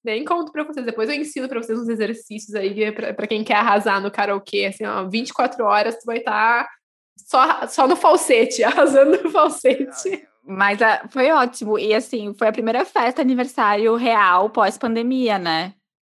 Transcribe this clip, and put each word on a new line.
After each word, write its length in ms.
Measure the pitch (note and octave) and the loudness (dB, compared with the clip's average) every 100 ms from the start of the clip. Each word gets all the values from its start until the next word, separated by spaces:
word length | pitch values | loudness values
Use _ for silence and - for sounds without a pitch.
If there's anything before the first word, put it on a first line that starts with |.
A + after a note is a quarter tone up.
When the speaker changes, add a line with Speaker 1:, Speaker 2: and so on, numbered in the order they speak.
Speaker 1:
nem 200 | A#3 A3 | -8 -6
conto 280 | D4+ F4 D#4 | -4 -4 -4
pra 120 | D4+ | -8
vocês. 200 | D4+ D4 A#3 | -8 -6 -8
Depois 220 | A3+ A3+ | -4 -4
eu 60 | |
ensino 340 | D4 D4+ C#4 C4 | -4 -6 -8 -8
pra 120 | A#3+ | -8
vocês 160 | A3+ A3+ | -6 -6
uns 100 | A#3 | -4
exercícios 640 | A3 G#3 A3+ - G#3+ - | -4 -4 -6 -12 -16 -10
aí 380 | G#3 F#3+ G3+ G#3+ | -6 -4 -2 -4
pra, 200 | G#3+ A3+ | -4 -8
pra 140 | - A3 | -6 -4
quem 180 | G#3+ | -4
quer 120 | G#3+ G#3 | 0 0
arrasar 440 | A#3 G#3 G#3+ G3 | 2 2 2 -2
no 100 | G3 | -2
karaokê. 560 | G3+ G3+ G3 G3 G3 G3 | -4 -2 -4 -4 -4 -4
Assim, 180 | G3 | -6
ó, 200 | G#3 G#3+ F#3 | -8 -6 -6
vinte 220 | A3 B3+ | -6 -6
e 40 | |
quatro 300 | - B3 B3 | -2 -2 0
horas 320 | G#3+ G#3 G#3+ A3+ | 0 2 0 -4
tu 80 | A#3 | -8
vai 140 | A#3 | -6
tá 480 | A#3 G#3+ A3 A#3+ A#3+ - _ _ _ _ | -4 0 2 0 -2 -12 _ _ _ _
só, 480 | - C4 D4+ - A#3+ | -2 2 2 2 -2
só 200 | - C4+ | 2 2
no 100 | F4 | 4
falsete, 640 | E4+ E4+ - A#3 B3+ - | 6 4 4 4 2 0
<laughs> 20 | |
arrasando 580 | A3+ D4+ C#4 C4+ C#4 F4+ | 0 4 4 6 6 4
no 80 | E4 | 2
falsete. 960 | F4 D#4 - C4 C4 C4+ - F#4+ F4+ - _ | 2 2 2 0 0 -2 -8 -8 -8 -12 _
Speaker 2:
Mas, 360 | - F#3+ G3+ G#3 | -10 0 0 2
ah, 220 | A3+ G3 - | 2 2 -2
foi 200 | C4+ C4 | 0 2
ótimo. 480 | D#4 B3 - G#3+ G#3+ | 4 2 -2 -4 -2
E, 160 | G#3 | 0
assim, 400 | G#3+ - A#3 G#3 | 0 -2 -8 -8
foi 140 | G3+ A3 | -2 -2
a 40 | |
primeira 320 | A3+ A3+ A#3+ | 0 -2 -2
festa 380 | F#4 - A#3+ B3+ | -2 0 0 0
aniversário 720 | C4 B3+ B3 - G#3 G#3 A3+ A#3 | 0 0 -2 0 0 2 2 2
real 540 | A#3+ A3 F#3+ F3+ G#3+ | 2 2 4 4 2
pós-pandemia, 880 | A3 F#3+ - A#3+ A3+ A#3 C4 A#3+ G3 | 0 0 0 -4 -4 -2 -2 0 -2
né? 360 | E3+ D#3+ F3+ - _ _ | -2 -4 -4 -12 _ _